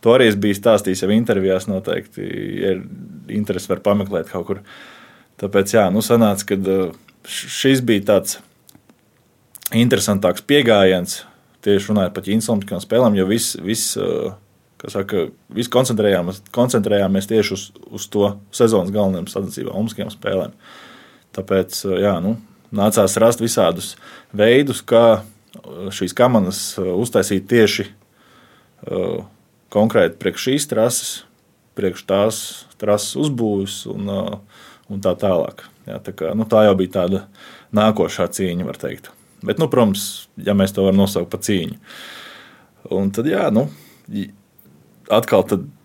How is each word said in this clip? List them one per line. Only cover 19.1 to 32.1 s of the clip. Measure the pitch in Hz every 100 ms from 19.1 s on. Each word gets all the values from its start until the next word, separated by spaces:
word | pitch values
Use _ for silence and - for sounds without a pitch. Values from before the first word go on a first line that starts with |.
| 92 90
sacensībām, | - 95 - - -
Olimpiskajām | 110 - 104
spēlēm. | 107 101 95 90 - - - - - - _ _
Tāpēc, | - 95 95 90 - 98
ā, | 92 101
jā, | 90
nu, | 90 117 - _ _ 104
nācās | 101 107 101 - 110
rast | 117
visādus | 117 120 90 87 - - - - _ 101
veidus, | 107 123 143 123 -
kā, | 117 117 107
ā, | 107 _ _ - - 69 95
šīs | 95 90
kamanas, | - 123 120 90 98 - -
ā, | 92 90
uztaisīt | 120 104 92 98 95
tieši, | 120 107 - 98 - _ _ _ _ _ _ _ _ -
ā, | 92 90 85 - _ _ _ _
konkrēti | 104 110 113 85 -
priekš | 98 - -
šīs | 143 147
trases, | 110 117 123 - - - _ _ _ _ -
priekš | 98 87
tās | -